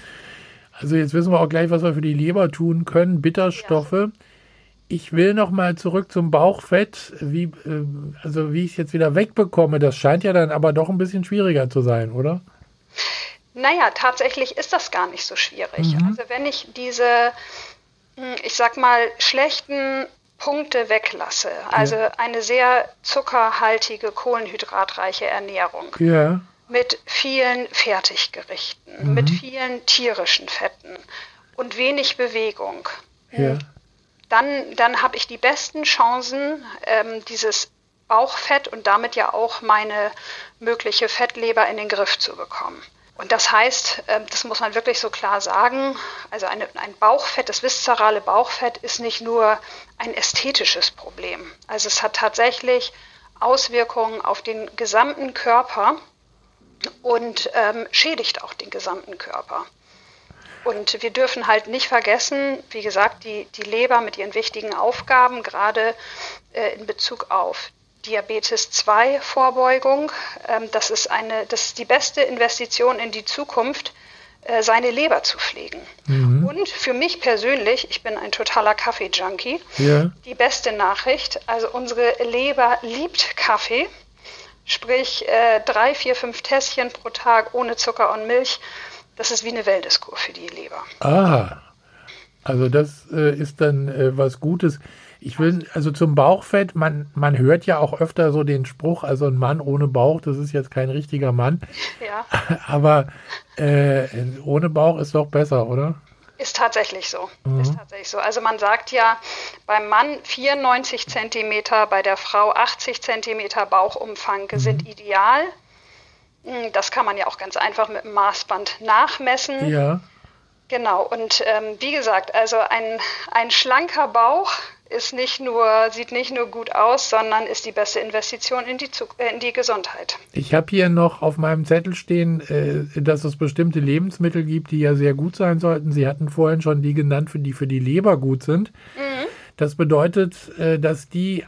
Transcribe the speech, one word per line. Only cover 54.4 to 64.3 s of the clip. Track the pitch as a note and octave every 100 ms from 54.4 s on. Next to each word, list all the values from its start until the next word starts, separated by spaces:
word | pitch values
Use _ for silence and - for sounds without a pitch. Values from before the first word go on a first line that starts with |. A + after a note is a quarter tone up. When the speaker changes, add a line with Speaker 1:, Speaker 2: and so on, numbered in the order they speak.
Speaker 2:
den | - A3 G#3+ -
gesamten | A3+ G#3+ C4+ C#4+ C4+ B3
Körper | B3 A#3 B3 - G#3 D#4 - _ _ _ _ _ _ _ - -
und, | B3 A#3 A#3 A3 -
ähm, | A#3 G#3+ A3 -
schädigt | - G#3+ G#3+ D3+ -
auch | -
den | - -
gesamten | - - F#3 - -
Körper. | - - - - - _ _ _ _ _ _ - - - B3
Und | G#3 G3+ G#3+
wir | A3+
dürfen | A3+ B3+ B3+ A3+
halt | A3 G#3+
nicht | B3 -
vergessen, | A#3+ A3+ A3+ - C#4 C#4 C4+ -
wie | A3
gesagt, | G#3 F#3+ G#3 - A3+
die, | G#3 - -
die |
Leber | G#3 A3+ B3 A#3+
mit | A3 G#3
ihren | G3+